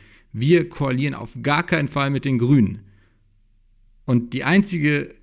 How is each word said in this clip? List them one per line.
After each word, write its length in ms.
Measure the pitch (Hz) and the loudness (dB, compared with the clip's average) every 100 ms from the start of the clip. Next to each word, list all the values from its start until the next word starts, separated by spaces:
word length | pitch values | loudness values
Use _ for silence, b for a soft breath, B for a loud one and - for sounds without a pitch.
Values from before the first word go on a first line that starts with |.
| b b b | b b b
"Wir 380 | 110 127 170 165 | -4 2 4 2
koalieren 440 | - 139 127 143 | -4 -4 -2 -4
auf 240 | 135 113 127 | -6 -12 -8
gar 220 | 117 147 | -2 -2
keinen 260 | 170 165 139 | 0 -2 -2
Fall 200 | 143 139 | -2 -2
mit 140 | 135 | -2
den 140 | 143 127 | -2 0
Grünen" 460 | 120 143 98 98 - b b b _ _ _ _ _ _ _ _ - | 4 4 4 -2 -16 b b b _ _ _ _ _ _ _ _ -2
und 260 | 120 120 | 0 0
die 120 | 131 131 | -6 0
einzige 680 | 190 202 175 147 147 139 - | 2 2 -2 0 -2 -4 -14